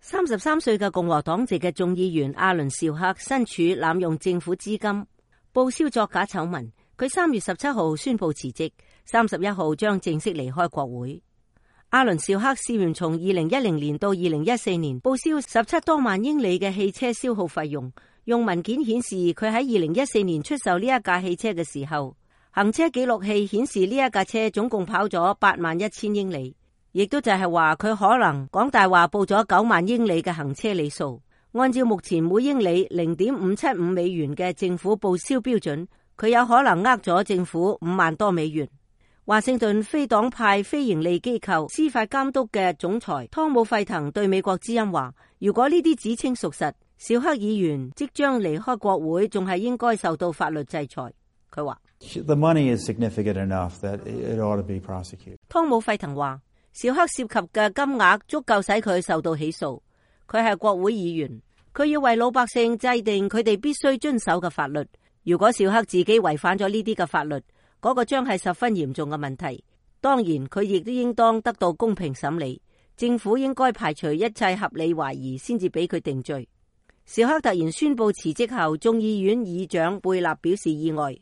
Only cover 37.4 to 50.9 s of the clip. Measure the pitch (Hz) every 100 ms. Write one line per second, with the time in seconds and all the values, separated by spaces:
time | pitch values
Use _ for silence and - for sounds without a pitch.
37.4 | 175 165 180 208 165 185 165 151 208 175
38.4 | 156 156 143 _ _ _ _ _ - 214
39.4 | 214 254 226 208 214 208 185 220 240 -
40.4 | 220 202 196 294 269 165 165 175 - 233
41.4 | - 175 156 - 311 247 214 277 269 262
42.4 | 233 214 185 165 175 214 - 147 120 -
43.4 | 311 254 226 226 202 185 147 175 202 190
44.4 | 185 185 - 233 214 170 127 - _ _
45.4 | 196 208 262 349 320 294 208 233 269 247
46.4 | 170 - 156 - _ _ - 233 294 294
47.4 | 208 214 175 143 127 - 285 - 285 254
48.4 | 190 156 220 247 202 190 156 170 208 208
49.4 | 190 185 226 247 240 220 180 160 175 156
50.4 | 160 156 143 165 143